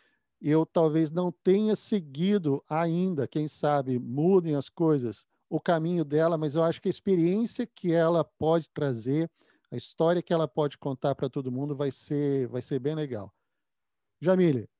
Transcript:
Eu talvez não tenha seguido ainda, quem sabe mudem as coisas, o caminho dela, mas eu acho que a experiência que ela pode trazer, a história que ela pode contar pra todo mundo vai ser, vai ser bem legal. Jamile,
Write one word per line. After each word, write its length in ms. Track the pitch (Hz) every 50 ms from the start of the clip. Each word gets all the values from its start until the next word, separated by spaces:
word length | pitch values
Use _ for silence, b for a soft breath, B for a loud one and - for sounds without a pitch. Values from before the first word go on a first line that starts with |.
| b b b b b b _ _
Eu 240 | - 143 151 160 160
talvez 460 | - - 175 160 156 147 160 160 147
não 200 | 160 175 180 175
tenha 440 | - _ - 185 190 208 214 214 202
seguido 880 | - - - 226 196 156 139 131 147 180 202 208 202 160 143 135 143 - -
ainda, 600 | 151 160 170 170 165 175 185 190 175 139 120 -
quem 180 | - 156 151 147
sabe 500 | - - 156 147 147 143 131 131 127 123
mudem 560 | - 120 123 143 160 185 196 185 170 160 147
as 140 | 139 - -
coisas, 580 | - - 165 160 151 135 120 110 101 - - _ _ _ _ -
o 100 | 165 151
caminho 440 | - - 170 160 160 170 180 170 156
dela, 340 | 139 147 156 160 170 170 156
mas 160 | 156 147 131
eu 60 | 165
acho 180 | 160 170 160 -
que 80 | - 190
a 20 |
experiência 760 | - - - 202 190 170 165 175 190 220 240 - - - 240
que 260 | - _ - - 170
ela 320 | 160 170 160 165 175 165 147
pode 440 | - _ - 147 156 165 170 156 -
trazer, 600 | - 151 147 139 123 113 107 127 143 160 165 165 b b b b b b b _
a 60 | 123
história 460 | 117 - - - - 160 165 180 175
que 100 | - -
ela 160 | 175 160 156 143
pode 300 | - 160 151 139 - -
contar 360 | - 143 131 - - 139 135
pra 140 | - 147 131
todo 240 | - 147 127 127
mundo 240 | 123 131 143 147 139
vai 140 | 131 143 135
ser, 560 | - - - - 151 143 147 139 139 135 123 117
vai 140 | 117 123
ser 160 | - - 147 131
bem 160 | 123 147 156
legal. 380 | 156 151 135 120 104 95 98 - _ _ _ _ _ _ _ _ _ _ _ _ _ _ _ _ _
Jamile, 480 | 147 180 190 185 180 165 135 117 104 - _ _